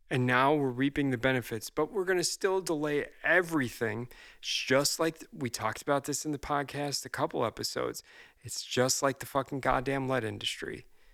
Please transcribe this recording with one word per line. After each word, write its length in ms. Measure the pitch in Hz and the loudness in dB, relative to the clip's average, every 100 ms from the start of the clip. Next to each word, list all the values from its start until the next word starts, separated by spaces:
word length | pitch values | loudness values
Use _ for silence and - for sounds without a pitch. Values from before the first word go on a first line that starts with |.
| - | -4
And 160 | 139 123 | 0 4
now 280 | 123 135 | 6 6
we're 160 | 151 135 | 4 2
reaping 400 | 120 139 143 139 | 2 0 2 0
the 80 | 123 | 2
benefits, 520 | 131 131 - 113 - | 2 2 0 -6 -4
but 220 | - 151 | -2 -2
we're 140 | 202 180 | 0 0
gonna 180 | 185 | 2
still 380 | 165 - 196 190 | 0 0 0 0
delay 460 | 175 156 151 147 - - 147 | 0 -2 0 -2 -4 -4 4
everything, 840 | 170 170 160 120 - 113 110 120 - - - | 4 4 0 0 0 -2 -2 -8 -14 -20 -12
just 600 | - - - 131 143 - | -6 -6 2 4 4 2
like 180 | 165 160 | -2 -2
th-, 100 | - - | -14 -6
we 120 | 127 | -6
talked 320 | - 110 - | -2 -4 -4
about 240 | - 143 139 | 0 0 0
this 180 | 139 | -4
in 80 | 156 | -4
the 60 | 143 | -4
podcast 680 | - 143 139 143 143 135 - | -2 -2 -2 -4 -4 -4 -6
a 40 | |
couple 360 | - 156 156 117 | -2 -2 0 -2
episodes. 580 | - - - 123 120 - - - _ | -2 -4 -2 -4 -6 -14 -20 -20 _
It's 220 | 120 - | -10 -10
just 400 | - 123 127 - | -2 2 2 4
like 160 | 139 135 | 0 -2
the 60 | - | -4
fucking 340 | 139 127 139 | -4 -2 -2
goddamn 480 | 135 135 127 139 131 | 2 2 2 -2 0
lead 160 | 131 | 0
industry 600 | 107 101 - - - - - - - | 0 -4 -6 -6 -8 -10 -14 -20 -20